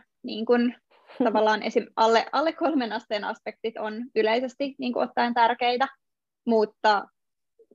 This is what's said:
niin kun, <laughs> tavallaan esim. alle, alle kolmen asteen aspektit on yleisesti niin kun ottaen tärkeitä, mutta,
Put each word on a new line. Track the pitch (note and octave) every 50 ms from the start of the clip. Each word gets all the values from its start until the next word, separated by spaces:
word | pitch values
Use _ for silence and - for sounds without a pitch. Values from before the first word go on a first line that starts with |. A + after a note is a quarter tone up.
| - _ _ _ -
niin | A#3+ A3 G#3+ A3+
kun, | A#3 A#3+ A#3+ A#3+ B3 - - _ _ _
<laughs> | _ _ - - - B3+
tavallaan | A3+ G#3 G#3+ G#3+ G#3+ G#3+ G#3+ -
esim. | A#3 - A#3 G3 - _
alle, | - A3+ A3+ A3+ A3 - -
alle | - C4 D#4 D#4+ D#4+
kolmen | - E4+ C#4 D#4+ C#4 A#3+ A3 G3+
asteen | A#3+ - _ A3+ G#3 G3+
aspektit | F#3+ A3+ - _ A3 G#3+ _ - A3+ A#3
on | - G#3 G#3+ G#3+ A3 B3 C4+ _
yleisesti | A3 G#3+ G#3+ A3+ B3 C4 B3 - _ C#4+ C#4 C4+
niin | - C4 B3 A#3+
kun | - B3+
ottaen | B3 - - A#3+ A#3+ A#3
tärkeitä, | A#3+ A#3 A3+ A#3+ - B3 A#3+ B3 A#3+ C4+ - - _ _ _ _ _ _ _ _ _ _
mutta, | A#3 A3+ A3 G#3+ G#3+ - _ - G#3+ G#3 G3 - - _ _ _ _ _ _ _ _ _ _ _ _ -